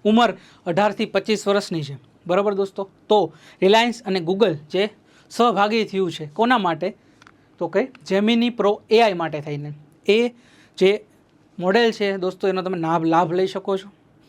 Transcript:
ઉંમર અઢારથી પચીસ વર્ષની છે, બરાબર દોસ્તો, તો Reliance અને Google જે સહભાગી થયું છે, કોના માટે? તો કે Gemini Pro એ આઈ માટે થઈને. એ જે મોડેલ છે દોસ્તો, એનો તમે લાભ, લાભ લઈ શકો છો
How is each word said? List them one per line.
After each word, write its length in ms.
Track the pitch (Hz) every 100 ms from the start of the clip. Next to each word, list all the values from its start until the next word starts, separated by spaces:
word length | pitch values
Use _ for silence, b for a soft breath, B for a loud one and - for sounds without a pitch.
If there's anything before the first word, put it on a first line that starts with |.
| 208
ઉંમર 280 | 220 233 - B B 180
અઢારથી 400 | 170 208 202 214
પચીસ 420 | 196 190 208 196
વર્ષની 360 | 202 202 165
છે, 140 | 139 135 _ _ 170
બરાબર 260 | 185 208
દોસ્તો, 360 | 196 196 - 196 _ -
તો 240 | 214 160 B B B
Reliance 400 | 185 220 240 226 202
અને 140 | 185
Google 360 | 165 196 214 151 -
જે 180 | 185 208 - b b b
સહભાગી 560 | - 240 196 208 226 208
થયું 260 | 190 180
છે, 140 | 156 151
કોના 320 | - 233 247
માટે? 380 | 185 156 180 - b b b b b -
તો 100 | 170
કે 140 | 185 262 - -
Gemini 400 | 190 214 233 240 240
Pro 220 | 202 208 -
એ 120 | 220
આઈ 120 | 220
માટે 280 | 175 160 156
થઈને. 320 | 151 147 147 147 - _ -
એ 220 | 214 240 - b b b -
જે 280 | 185 208 - _ _ _ _ -
મોડેલ 320 | 180 226 233
છે 260 | 220 202 196
દોસ્તો, 300 | 180 180 196
એનો 140 | 185
તમે 160 | 185 180
લાભ, 260 | 160 170
લાભ 300 | 165 165 180
લઈ 140 | 180 185
શકો 300 | 190 196 190
છો 120 | - _ _ _